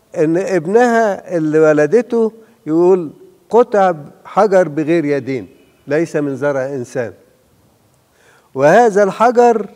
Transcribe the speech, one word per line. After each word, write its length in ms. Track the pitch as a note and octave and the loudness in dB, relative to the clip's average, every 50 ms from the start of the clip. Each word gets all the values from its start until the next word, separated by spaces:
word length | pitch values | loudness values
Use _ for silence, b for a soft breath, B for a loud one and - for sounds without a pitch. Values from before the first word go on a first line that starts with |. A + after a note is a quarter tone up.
| b _ - | b _ -4
ان 200 | F3+ D#3+ D3+ E3 | -2 -2 0 0
ابنها 1000 | F3 G3 F3+ F#3+ F3 D3 E3 G3+ A#3 B3 B3 A3+ A3+ A3+ G#3 F#3+ - - - F3+ | -2 -2 -2 -4 -4 -4 0 0 2 2 2 2 0 0 -2 -4 -6 -8 -6 -6
اللي 220 | E3+ D#3 D#3 D3+ D#3 | -4 -2 0 2 2
ولدته 760 | D#3 D#3 D3+ D3 D3+ D3 F3 A#3+ A#3 A#3+ A#3 A#3 A3+ A3 A3 b b b b b _ | 4 4 4 2 2 2 2 0 0 0 -2 -2 -2 -2 -4 b b b b b _
يقول: 440 | D3+ D#3 E3 F3 F3 F#3+ F#3 E3+ C#3+ - - - - _ _ _ _ | -4 -2 0 2 2 2 2 0 -8 -14 -18 -20 -20 _ _ _ _
"قطع 440 | - A3+ B3 A#3+ - G3+ F#3+ F#3 F3 D3 C#3+ - - _ _ | 0 0 0 2 0 0 0 0 -2 -4 -10 -18 -20 _ _
حجر 440 | - - F#3 G#3+ G#3+ F#3+ F#3 F#3 D#3 | -6 -2 0 0 2 2 2 2 0
بغير 360 | C#3+ D#3 D3+ C#3+ E3+ E3+ D3+ | -2 -6 -2 0 0 0 0
يدين، 440 | D3 C#3+ C#3+ B2 B2+ C3+ B2 F#2+ - - _ _ _ _ _ _ | -2 -4 -4 -4 -6 -8 -8 -10 -12 -20 _ _ _ _ _ _
ليس 300 | - C#3 D#3 E3+ D#3+ - | -4 -4 -2 -2 -2 -4
من 200 | D#3 D3 C#3+ C3+ | -4 -4 -4 -6
زرع 300 | A#2+ C3+ C#3+ C#3+ C3+ C3 | -4 -4 -4 -2 -2 -4
انسان". 460 | C#3 C#3+ C3+ A#2+ - - C3+ A#2+ G#2+ - _ _ _ _ _ _ _ _ _ _ _ _ _ _ _ _ _ _ b b b b b b b b b _ | -6 -6 -10 -10 -8 -8 -8 -8 -8 -10 _ _ _ _ _ _ _ _ _ _ _ _ _ _ _ _ _ _ b b b b b b b b b _
وهذا 480 | C3+ C3+ D3 F3 A3+ B3 A#3 F#3 G3 G#3 | 0 2 4 4 4 4 4 2 2 0
الحجر 640 | F#3+ - - A3 B3 A#3 A#3 A#3+ A#3+ A3+ A3 G3 - - | 0 0 0 0 2 2 4 4 4 2 0 -4 -8 -14